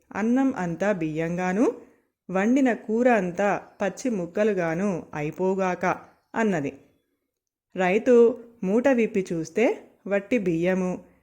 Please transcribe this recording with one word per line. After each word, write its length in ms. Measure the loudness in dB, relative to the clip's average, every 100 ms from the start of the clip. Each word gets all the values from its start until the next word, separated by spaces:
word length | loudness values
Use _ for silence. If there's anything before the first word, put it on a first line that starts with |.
| -12 -4
అన్నం 380 | 0 2 0 0
అంతా 340 | -4 -2 -2
బియ్యంగాను, 800 | -2 -2 -4 -4 -2 -2 0 0 -2 -10 _ _ _ -6
వండిన 420 | 0 2 4 2
కూర 380 | 0 -2 2 4
అంతా 500 | 4 0 0 0 0 -6 -6
పచ్చి 300 | -6 -4 -4
ముక్కలుగాను 920 | -4 -4 -2 0 0 -2 0 -2 -4 -6
అయిపోగాక" 720 | -8 -6 -2 -2 0 -2 -2 -2 -4 -8 _ _ -2
అన్నది. 380 | 0 0 -4 -8 _ _ _ _ _ _ _ _ _ -2
రైతు 680 | 0 2 4 6 6 2 -10 -8
మూట 240 | -2 0 2
విప్పి 380 | 2 0 -2 -4
చూస్తే 440 | -4 -4 0 0 -2 -10 _ -4
వట్టి 300 | -4 -2 -2
బియ్యము, 680 | 0 0 0 0 -2 -6 -12 _